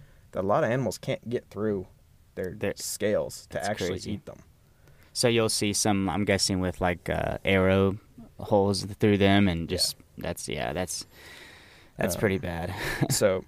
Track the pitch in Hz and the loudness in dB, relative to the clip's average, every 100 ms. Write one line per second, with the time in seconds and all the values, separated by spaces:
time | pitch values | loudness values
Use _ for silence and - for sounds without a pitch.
0 | - - - - 95 123 131 127 117 - | -20 -20 -12 -6 0 2 2 0 -2 -6
1 | - - - 120 - 98 107 101 92 - | -6 -8 -4 -8 -6 -6 -4 -4 -6 -16
2 | _ - _ - 95 104 104 - - - | _ -20 _ -10 -8 -6 -6 -6 -8 -4
3 | 101 98 62 - - - 98 107 87 92 | 0 0 -2 -8 -10 -6 -4 -4 -4 -6
4 | - 104 - - - _ _ _ - - | -6 -10 -10 -18 -20 _ _ _ -20 -20
5 | - - 123 117 110 - 107 101 110 101 | -12 0 2 4 2 2 0 0 2 2
6 | 98 85 101 98 - 92 92 - 90 87 | 2 0 2 2 2 0 0 0 0 -2
7 | - 80 - - - 95 92 95 98 101 | -2 -4 -2 -2 2 4 4 4 4 0
8 | - - - - 98 104 98 95 98 104 | -8 -20 -20 -14 0 2 4 0 -4 0
9 | 110 101 98 101 101 82 80 90 - - | 4 6 6 6 4 2 -2 -2 -2 -4
10 | - - - - - - 60 76 190 - | -16 -12 -8 -8 -8 -6 -4 -4 -6 -8
11 | - - - - - - - - - - | -12 -20 -20 -20 -20 -20 -20 -20 -16 -6
12 | 92 87 110 95 90 85 87 92 - - | -4 0 0 0 -4 -6 -6 -6 -6 -4
13 | - 123 107 92 | -2 2 2 2